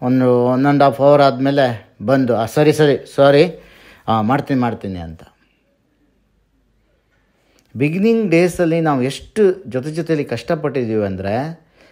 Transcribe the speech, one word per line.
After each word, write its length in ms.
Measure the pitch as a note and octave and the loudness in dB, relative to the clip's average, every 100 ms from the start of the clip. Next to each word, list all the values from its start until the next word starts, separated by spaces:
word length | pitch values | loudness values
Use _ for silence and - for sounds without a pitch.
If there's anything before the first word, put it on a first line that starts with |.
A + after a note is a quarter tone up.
ಒಂದು 540 | B2+ C3 B2+ B2 B2 B2+ | -2 0 2 2 2 2
one 100 | C#3+ | 2
and 140 | C#3+ | 4
half 200 | C#3 C3+ | 2 4
hour 220 | C#3 D3 | 4 6
ಆದಮೇಲೆ 680 | C#3 B2 C3+ C#3+ C3 A#2 - _ | 4 2 -2 0 0 -2 -12 _
ಬಂದು, 340 | G#2 C3+ B2+ A2 | -2 0 0 -2
"ಆ, 100 | A2 | -2
ಸರಿ, 260 | - D3+ | 0 2
ಸರಿ, 420 | D3 D3+ B2+ - | 4 2 0 -4
ಸಾರಿ, 480 | - C#3 C#3+ F3 E3+ - _ - - - | 2 4 4 2 -2 -20 _ -20 -16 -4
ಆ, 120 | A2 | -2
ಮಾಡ್ತೀನಿ, 400 | G#2+ C#3+ C#3 C3+ | 0 -2 -2 -2
ಮಾಡ್ತೀನಿ" 380 | A#2+ G#2+ G2+ F2+ | -2 -4 -10 -10
ಅಂತ. 240 | E2 D#2+ - _ _ _ _ _ _ _ _ _ _ _ _ _ _ _ _ _ _ _ _ _ _ _ _ A2 | -12 -16 -20 _ _ _ _ _ _ _ _ _ _ _ _ _ _ _ _ _ _ _ _ _ _ _ _ -4
ಬಿಗಿನಿಂಗ್ 540 | D3 F3 G#3+ A3+ G#3+ | -4 0 0 2 2
ಡೇಸಲ್ಲಿ 500 | E3 F3 F3 E3+ E3 | 2 2 0 -2 0
ನಾವು 220 | D#3+ C#3 | 0 0
ಎಷ್ಟು 600 | B2+ - - - G3+ F#3 - | -2 -8 -10 0 0 0 -6
ಜೊತೆ 240 | B2+ C#3+ | -8 -8
ಜೊತೆಯಲ್ಲಿ 340 | D#3 D#3+ D#3+ | -8 -4 -4
ಕಷ್ಟಪಟ್ಟಿದ್ದೀವಿ 800 | C#3+ A#2 - E3 D3+ C3 A2+ A2 G2+ | -4 -8 -6 -6 -4 -4 -4 -2 -4
ಅಂದರೆ, 540 | F#2 G2 A2 D3+ E3 _ _ _ | -4 -6 -6 -6 -12 _ _ _